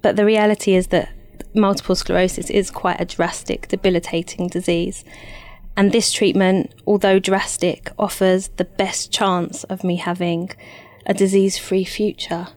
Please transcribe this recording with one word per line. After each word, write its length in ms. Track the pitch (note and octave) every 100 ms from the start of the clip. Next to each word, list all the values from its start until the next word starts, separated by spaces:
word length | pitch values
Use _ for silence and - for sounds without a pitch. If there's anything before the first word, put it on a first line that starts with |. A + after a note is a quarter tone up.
but 140 | G#3+ G#3
the 100 | G#3
reality 480 | A3 G#3 G#3 -
is 140 | F#3 F#3
that 220 | F3 - - - - -
multiple 420 | G#3+ G3 G3 - F#3
sclerosis 540 | - F3 F#3 - -
is 220 | - F#3
quite 280 | - F3+ -
a 60 | F3
drastic, 640 | - E3+ - - - -
debilitating 800 | F#3+ F#3+ F3 - E3 E3+ - F3
disease. 580 | F3 F#3 E3+ F3+ - - - - - - - - -
And 140 | G3
this 200 | A3+ -
treatment, 640 | - G#3 - F#3 F#3+ - - -
although 320 | G3+ G3 F#3+
drastic, 720 | F#3+ F#3+ - - F3 - - -
offers 500 | G3+ - F#3+ F#3 F#3+ -
the 60 |
best 480 | F3+ - F#3+ - -
chance 520 | - G3 F3+ E3+ - -
of 180 | F#3+
me 140 | F#3 F3
having 520 | F3 F3+ F3 E3+ F#3 - - - - - -
a 80 |
disease-free 720 | G3 F#3+ G3 G3 - - F#3+
future. 640 | F#3 - G#3+ - - E3+ F3